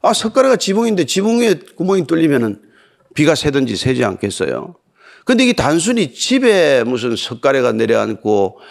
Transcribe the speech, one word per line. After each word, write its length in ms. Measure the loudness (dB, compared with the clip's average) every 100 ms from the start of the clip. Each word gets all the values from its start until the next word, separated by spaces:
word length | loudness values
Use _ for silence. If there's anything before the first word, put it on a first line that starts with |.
| -2
아, 60 |
석가래가 460 | 0 -2 0 2 2
지붕인데 480 | 0 -2 0 0 -2
지붕 340 | -2 0 0
위에 220 | 0 -2 -6 -6
구멍이 300 | -2 0 0
뚫리면은 540 | 0 2 2 0 -4 _ _ _ _ _
비가 220 | 0 2 2
새든지 420 | 0 0 -2 -2
새지 260 | -2 0
않겠어요? 720 | -2 -2 -6 -4 -4 -4 -8 -18 _ _ -20 -10
근데 220 | -2 2 2
이게 80 |
단순히 600 | 2 0 0 0 0 -2
집에 680 | -4 -2 0 2 2 4 2
무슨 320 | 0 -2 -4 -4
석가래가 560 | -8 -4 0 2 0
내려앉고 880 | 0 0 0 -2 -4 0 0 0 -4 -20